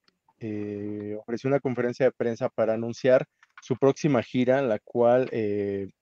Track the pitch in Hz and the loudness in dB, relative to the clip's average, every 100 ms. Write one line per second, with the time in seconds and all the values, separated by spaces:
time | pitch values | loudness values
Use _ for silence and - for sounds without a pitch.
0 | _ _ _ _ 113 107 104 104 104 104 | _ _ _ _ -10 -8 -8 -8 -8 -10
1 | 104 107 113 113 131 139 135 120 120 120 | -10 -10 -8 -6 -2 -2 -2 -2 -4 0
2 | 127 - 117 117 127 - 110 110 117 113 | 0 0 -4 -4 -4 -2 0 -2 -4 -2
3 | 131 127 - _ _ - - 123 139 139 | 4 4 2 _ _ -12 -6 2 2 2
4 | 151 127 - 127 123 131 131 107 - 120 | 2 2 0 0 2 2 2 -2 -2 2
5 | 120 127 127 117 107 104 101 98 98 _ | 4 4 2 -2 -2 -2 -2 -4 -6 _